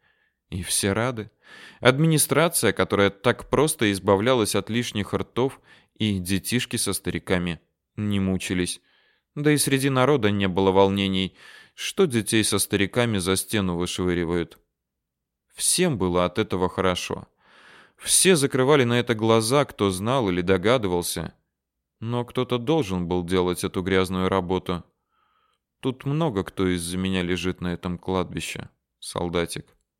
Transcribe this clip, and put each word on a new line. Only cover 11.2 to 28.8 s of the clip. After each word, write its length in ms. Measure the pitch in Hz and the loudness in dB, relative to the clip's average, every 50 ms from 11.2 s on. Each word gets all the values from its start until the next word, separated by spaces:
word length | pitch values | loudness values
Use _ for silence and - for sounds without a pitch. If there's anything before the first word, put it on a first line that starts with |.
| 95 90 _ _ - - - - - _ _ | -2 -4 _ _ -20 -20 -20 -20 -20 _ _
что 300 | - - - - - 196 | -12 -12 -8 0 0 0
детей 380 | 170 120 117 101 - 113 110 104 | 2 2 0 -2 0 0 2 2
со 160 | - - 98 | 2 0 -2
стариками 580 | - - - 98 98 95 - 123 120 117 110 98 | -2 0 0 0 0 0 0 0 0 0 0 -2
за 180 | 85 92 95 | 0 0 0
стену 420 | 95 - - - 107 98 92 87 85 | -2 -2 -2 -2 -2 0 0 -2 -2
вышвыривают. 840 | 90 90 - - 92 90 87 85 87 80 87 87 85 82 - _ _ _ _ _ _ _ _ _ _ _ _ _ _ _ _ _ _ _ _ | -4 -4 -4 -2 -2 0 0 0 0 0 -2 -2 -4 -4 -10 _ _ _ _ _ _ _ _ _ _ _ _ _ _ _ _ _ _ _ _
Всем 440 | - - - - - 185 180 143 95 | -6 -2 -2 0 2 0 0 0 0
было 280 | 95 92 87 90 90 | 0 0 2 2 0
от 140 | 87 - - | 0 0 -2
этого 280 | 110 87 - 92 90 90 | -4 -2 -2 -2 -2 -2
хорошо. 600 | - - 92 92 90 87 - - - - - _ _ _ _ _ _ _ - - - - - _ _ | -2 0 0 0 0 -2 -4 -8 -8 -10 -10 _ _ _ _ _ _ _ -20 -20 -20 -20 -20 _ _
Все 400 | - - - - - - 185 190 | -12 -4 0 2 4 4 4 4
закрывали 480 | 147 139 135 - 127 131 131 156 143 123 | 4 2 0 2 2 2 4 4 4 4
на 160 | 120 117 120 | 4 2 0
это 140 | 117 - 117 | 2 0 -2
глаза, 500 | 107 107 110 113 113 110 110 127 147 139 | 0 4 4 4 4 4 2 2 0 0
кто 260 | - - - 104 98 | 0 -2 0 0 0
знал 360 | 92 90 98 113 131 139 120 95 | 0 0 -2 -2 0 0 0 0
или 120 | 87 87 | 0 0
догадывался. 920 | 90 87 95 92 85 107 123 135 104 95 90 87 87 - - 90 82 80 - _ _ _ _ _ _ _ _ _ _ _ _ - | 2 2 2 2 4 2 2 2 2 0 -2 -2 -2 -4 -6 -8 -8 -10 -12 _ _ _ _ _ _ _ _ _ _ _ _ -12
Но 260 | 110 113 120 123 120 | -8 -6 -6 -6 -6
кто-то 320 | 117 - 127 127 123 127 120 | -6 -4 -4 -2 -2 -2 -4
должен 500 | 120 123 160 160 131 92 95 90 87 82 | 0 0 0 0 0 -2 -2 -4 -2 -2
был 160 | 90 90 90 | -2 -2 -2
делать 400 | 85 92 92 90 90 90 - - | 0 0 2 2 2 0 -2 -4
эту 200 | 92 - 95 90 | -6 -4 -4 -2
грязную 440 | 92 95 95 95 87 95 92 92 95 | 0 2 2 2 0 0 -2 0 0
работу. 560 | 95 95 90 87 92 92 - - 90 87 - _ _ _ _ _ _ _ _ _ _ _ _ _ _ _ _ _ _ _ | 0 0 0 0 -2 -4 -2 -4 -6 -6 -6 _ _ _ _ _ _ _ _ _ _ _ _ _ _ _ _ _ _ _
Тут 220 | - 135 120 127 - | -6 -6 -6 -6 -6
много 400 | 139 143 156 170 156 107 95 90 | -4 -2 -2 -2 -2 -2 -4 -6
кто 240 | - - - 95 92 | -6 -4 -2 0 0
из-за 300 | 90 87 82 82 90 92 | 0 -2 -4 -4 -6 -4
меня 240 | 92 95 95 95 | -4 -2 -2 -2
лежит 400 | 87 87 90 82 80 92 90 - | -2 -2 -2 -2 -2 -4 -4 -4
на 100 | 90 90 85 | -4 -6 -6
этом 240 | 85 - 92 90 85 | -4 -6 -6 -6 -6
кладбище, 680 | - - 95 92 87 87 90 87 - - - - - - _ _ | -6 -4 -2 -2 -2 -4 -6 -8 -8 -8 -10 -12 -14 -16 _ _